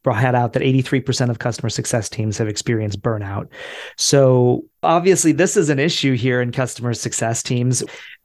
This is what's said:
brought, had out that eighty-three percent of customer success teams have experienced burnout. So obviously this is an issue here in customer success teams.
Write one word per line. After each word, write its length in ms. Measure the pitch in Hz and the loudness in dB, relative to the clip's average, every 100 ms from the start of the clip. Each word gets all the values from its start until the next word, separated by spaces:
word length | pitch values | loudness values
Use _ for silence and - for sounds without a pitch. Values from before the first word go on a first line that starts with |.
brought, 160 | - 110 | -2 2
had 160 | 127 | 2
out 200 | 123 120 | 2 2
that 100 | 131 | 0
eighty-three 380 | 135 131 127 135 | 2 2 2 -2
percent 280 | 131 123 123 | -2 -2 -2
of 100 | 113 | -2
customer 300 | 123 110 117 | -4 -4 -6
success 400 | - 110 120 101 | -6 -4 -4 -4
teams 280 | - 110 101 | -4 -4 -2
have 100 | 110 | -4
experienced 540 | 104 - 113 107 101 | -4 -2 -2 -2 -4
burnout. 480 | 120 107 98 98 - - - - - - | -4 -4 -4 -8 -10 -14 -16 -16 -16 -6
So 680 | - 143 135 127 123 - - _ | 2 6 6 6 4 2 -4 _
obviously 500 | 160 170 175 180 165 | 2 4 4 4 4
this 240 | 139 180 214 | 2 2 2
is 140 | 156 | 2
an 80 | 139 | 2
issue 380 | 143 - 139 127 | 0 0 0 0
here 260 | 127 123 | 0 0
in 100 | 123 | 0
customer 420 | 120 127 - 120 | -2 -4 -4 -4
success 500 | 113 117 - 113 120 | -4 -4 -4 -2 -4
teams. 400 | - 123 123 120 - - - - | -2 0 0 0 -4 -12 -20 -20